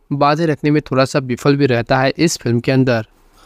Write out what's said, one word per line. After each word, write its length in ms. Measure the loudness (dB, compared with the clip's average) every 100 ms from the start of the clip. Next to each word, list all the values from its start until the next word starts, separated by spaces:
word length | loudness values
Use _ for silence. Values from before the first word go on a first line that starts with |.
| -8
बांधे 340 | -2 0 0 -2
रखने 240 | 0 0
में 120 | 0
थोड़ा 220 | 0 -2
सा 140 | 0 -2
विफल 380 | -4 -2 0 2
भी 100 | 2
रहता 320 | 0 0 0
है 140 | 0 0
इस 200 | -2 -2
फिल्म 220 | -2 -2
के 120 | 0
अंदर। 340 | 2 2 0 -4 _ _ _